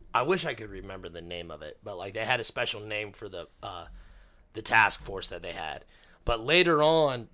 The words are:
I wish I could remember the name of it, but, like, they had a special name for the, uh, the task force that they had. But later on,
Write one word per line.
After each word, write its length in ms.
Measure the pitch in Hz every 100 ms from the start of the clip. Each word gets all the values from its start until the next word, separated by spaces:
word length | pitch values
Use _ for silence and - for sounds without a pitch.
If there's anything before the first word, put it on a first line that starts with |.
| -
I 80 | 117
wish 240 | 131 185 165
I 80 |
could 160 | 113 110
remember 400 | 95 95 95 90
the 120 | 82
name 280 | 85 87 85
of 120 | 76
it, 160 | 76 -
but, 140 | 107 92
like, 160 | 98
they 100 | 104
had 160 | 110 127
a 40 |
special 380 | 110 - 117 110
name 300 | 107 107 104
for 160 | - 104
the, 200 | 92 80 _
uh, 240 | 101 90 82 - - - - _ _
the 80 | -
task 420 | 110 113 104 -
force 240 | - 95 -
that 120 | 90
they 120 | 87
had. 300 | 85 78 69 - _ _ _
But 180 | - 117
later 420 | 117 170 170 151
on, 460 | 151 160 147 123 110